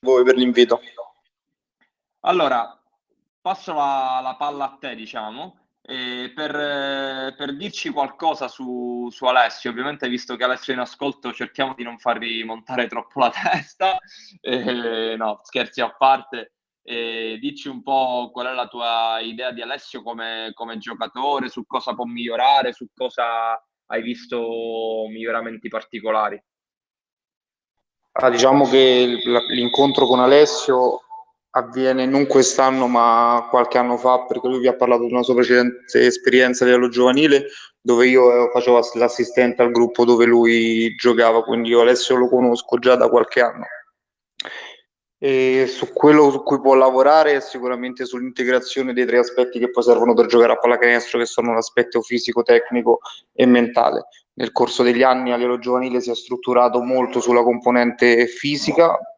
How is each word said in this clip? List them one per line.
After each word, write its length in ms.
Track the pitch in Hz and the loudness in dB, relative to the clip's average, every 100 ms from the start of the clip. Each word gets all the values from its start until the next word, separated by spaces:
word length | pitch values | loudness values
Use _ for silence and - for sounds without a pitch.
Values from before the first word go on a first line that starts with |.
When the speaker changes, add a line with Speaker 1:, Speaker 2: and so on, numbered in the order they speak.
Speaker 1:
Voi 220 | 127 131 | 2 2
per 120 | 123 127 | 4 2
l'invito. 460 | 127 120 120 117 - - - _ _ _ _ _ _ _ _ _ _ _ | 0 2 2 0 -6 -20 -20 _ _ _ _ _ _ _ _ _ _ _
Speaker 2:
Allora, 600 | - 180 196 - 113 - _ _ _ _ _ _ | -2 0 0 -2 -6 -14 _ _ _ _ _ _
passo 320 | - 190 - | -8 -8 -8
la, 460 | 156 143 135 131 127 | -4 -2 -2 -4 -4
la 140 | 127 131 | -6 -8
palla 280 | 147 143 139 | -10 -8 -10
a 120 | - | -10
te, 160 | 139 | -16
diciamo, 640 | 113 110 123 107 113 175 _ _ _ | -16 -14 -12 -12 -14 -18 _ _ _
eh, 500 | _ 131 123 123 127 151 | _ -12 -10 -10 -12 -10
per, 180 | 151 | -8
eh, 800 | 147 147 143 139 139 135 135 131 - | -6 -6 -6 -6 -6 -8 -8 -12 -10
per 200 | 143 139 | -12 -10
dirci 340 | 196 - 165 | -12 -10 -10
qualcosa 600 | 143 135 - 165 147 127 | -6 -6 -4 -6 -6 -10
su, 580 | - 127 123 123 120 120 | -12 -12 -10 -8 -10 -12
su 140 | 117 | -6
Alessio. 480 | 127 127 117 - 123 | 0 2 0 -2 -12
Ovviamente, 380 | 117 135 143 127 | -8 -10 -8 -8
visto 260 | 123 - 120 | -8 -10 -6
che 80 | |
Alessio 300 | 127 127 - | -6 -6 -8
è 20 | 127 | -8
in 60 | |
ascolto, 500 | 123 - 139 131 123 | -8 -8 -10 -10 -14
cerchiamo 420 | 117 120 - 135 | -12 -14 -6 -8
di 100 | 131 | -8
non 140 | 120 113 | -14 -8
fargli 460 | 127 113 117 113 | -6 -6 -6 -10
montare 440 | 113 113 110 127 117 | -10 -14 _ -6 -6
troppo 320 | 117 - - | -8 -12 -2
la 100 | 120 | -2
<laughs> 0 | |
testa. 680 | - 175 185 - _ 190 185 _ - - 190 | -2 -6 -6 -8 _ -4 -4 _ -20 -20 _
Eh, 760 | - 127 120 123 117 113 113 113 | -8 -6 -6 -6 -6 -6 -6 -6
no, 220 | 110 107 | -8 -8
scherzi 360 | _ 127 117 - | _ -8 -8 -6
a 160 | 117 - | -8 -2
parte. 600 | 131 135 123 120 110 _ _ _ | 0 0 -4 -16 -16 _ _ _
Eh, 540 | - 120 117 113 113 110 | -12 -10 -8 -8 -10 -8
dici 300 | 135 143 143 | -10 -12 -16
un 120 | 127 | -14
po' 480 | 135 135 131 123 120 | -6 -4 -2 -4 -8
qual 160 | 127 123 | -10 -8
è 60 | |
la 140 | 127 120 | -8 -10
tua 520 | 120 117 117 113 113 | -8 -4 -2 -2 -4
idea 300 | 113 113 127 | -8 -10 -12
di 100 | 120 | -10
Alessio 420 | 117 139 - 131 | -12 -12 -14 -18
come, 480 | 110 117 113 113 113 | -14 -12 -12 -10 -12
come 240 | 107 117 113 | -14 -14 -14
giocatore, 680 | 107 113 110 123 139 139 127 | -14 -12 -12 -8 -6 -4 -6
su 180 | - 113 | -12 -10
cosa 300 | 127 127 117 | -10 -8 -10
può 80 | |
migliorare, 680 | 120 117 120 113 131 139 127 | -10 -10 -8 -2 0 0 -2
su 120 | 117 123 | -8 -18
cosa 680 | _ 127 123 117 117 113 113 _ _ _ | _ -10 -6 -4 -4 -4 -6 _ _ _
hai 120 | 117 | -8
visto 1040 | 113 117 - 120 117 117 113 113 113 110 110 | -8 -12 -10 -8 -8 -8 -8 -8 -6 -6 -8
miglioramenti 580 | 110 113 117 117 113 117 | -10 -6 -6 -8 -12 -10
particolari. 720 | 110 - 117 107 110 104 101 _ _ _ _ _ _ _ _ _ _ _ _ _ _ _ _ _ | -10 -10 -12 -4 -2 -2 -6 _ _ _ _ _ _ _ _ _ _ _ _ _ _ _ _ _
Speaker 1:
Ah, 180 | - 131 | -2 0
diciamo 400 | 120 131 139 135 | 2 4 4 4
che 380 | 131 131 127 123 | 4 4 4 2
l-, 240 | 120 123 | -2 -2
la, 80 | 120 - | -2 -2
l'incontro 580 | 127 120 - 139 135 131 | -4 -4 0 0 2 2
con 140 | 127 | 4
Alessio 840 | 127 143 147 - - 127 127 - _ - - _ _ | 6 6 4 2 -2 0 0 -2 _ -20 -20 _ _
avviene 560 | - 117 127 131 131 131 | -4 -4 -4 -2 0 0
non 220 | 139 139 | 0 2
quest'anno, 580 | 135 127 - 135 131 123 | 2 2 2 2 2 0
ma 600 | 120 117 117 120 120 117 | 2 4 4 4 0 0
qualche 300 | 127 117 123 | 0 2 0
anno 180 | 123 120 | 0 0
fa, 280 | 127 127 - | 2 0 0
perché 220 | 127 127 | -6 -4
lui 120 | 131 | 0
vi 80 | 123 | 0
ha 80 | 123 | 0
parlato 320 | 123 120 120 | 0 0 0
di 40 | |
una 120 | 123 | -2
sua 100 | 123 | 0
precedente 720 | 123 117 123 123 123 - 120 123 | 2 4 4 2 -4 -4 2 2
esperienza 580 | 120 - 127 127 127 | 2 2 2 2 2
a 40 | 123 | 4
livello 220 | 123 123 | 4 2
giovanile, 580 | 120 127 131 156 143 139 - - _ | 2 2 4 4 2 0 -14 -20 _
dove 240 | 120 120 127 | 0 4 6
io, 400 | 127 123 120 120 | 6 6 4 2
eh, 60 | |
facevo 260 | 123 123 120 | 0 2 2
ass-, 160 | 117 | 2
l'assistente 720 | 117 117 117 120 - 123 120 | 0 -2 0 -4 0 0 2
al 80 | 120 | 0
gruppo 340 | 120 120 120 120 | 2 0 2 2
dove 200 | 117 120 | 4 6
lui 680 | 117 117 117 113 113 113 | 4 4 2 0 0 -2
giocava, 500 | 113 123 113 117 113 | 0 0 4 4 4
quindi 260 | 113 117 113 | 0 -2 2
io 120 | 120 | 4
Alessio 340 | 117 123 - 127 | 6 4 2 0
lo 140 | 123 | 2
conosco 480 | 127 123 120 - 123 | 2 2 0 -2 0
già 180 | 123 123 | 4 4
da 140 | 113 | 4
qualche 320 | 120 113 - | 2 2 0
anno. 240 | 120 - - - _ _ _ _ _ _ - - - - _ _ _ _ | 0 -2 -16 -16 _ _ _ _ _ _ -16 -16 -20 -20 _ _ _ _
E 460 | 139 131 131 131 131 | -2 2 2 2 0
su 240 | - - | -4 -6
quello 400 | - 147 151 143 | 2 6 8 6
su 120 | 135 | 4
cui 180 | - 139 | -2 0
può 140 | 135 131 | 4 6
lavorare 600 | 131 127 135 156 160 139 | 6 6 6 6 4 2
è 40 | |
sicuramente 640 | 135 131 123 123 127 123 127 | -2 -8 -6 -6 -8 -10 -10
sull'integrazione 880 | 127 127 123 123 127 120 - 131 | -8 -10 -6 0 0 -2 -6 -4
dei 120 | 123 123 | -2 2
tre 120 | 120 | 2
aspetti 420 | 117 - 123 120 | 2 0 -2 0
che 100 | 123 | -2
poi 140 | - | 0
servono 300 | 117 113 117 | 4 4 4
per 140 | 113 113 | 4 4
giocare 260 | 117 117 | 6 4
a 40 | 113 | 4
pallacanestro, 640 | 117 120 120 120 113 123 | 2 4 4 2 0 -4
che 60 | 117 | -2
sono 280 | - 120 | -2 -2
l'aspetto 480 | 113 113 - 120 123 | -2 -2 -2 0 -2
fisico, 400 | 110 123 120 120 | -4 -6 -4 -4
tecnico 580 | 117 120 120 123 117 117 - - _ | 4 4 4 -2 0 0 -2 -20 _
e 120 | - 127 | 0 4
mentale. 600 | 123 117 123 123 - - _ _ - | 4 4 0 0 -2 -8 _ _ -10
Nel 180 | 120 | -6
corso 280 | - 120 - | -2 -2 2
degli 220 | 123 120 | 0 4
anni 300 | 131 127 123 | 2 2 0
a 20 | 120 | -2
livello 240 | 123 123 | -2 -2
giovanile 400 | 120 127 127 123 | -2 -4 -2 -4
si 100 | 123 | -4
è 60 | 117 | -8
strutturato 680 | - 123 123 123 123 123 | -8 -10 -2 2 2 2
molto 380 | 123 127 123 123 | -2 -2 -2 -2
sulla 240 | 120 120 | 2 2
componente 840 | 120 117 123 123 120 120 123 117 120 | 2 0 0 2 0 2 2 4 2
fisica 680 | - 143 143 - 156 165 - - | -2 -6 -4 -2 2 2 2 -6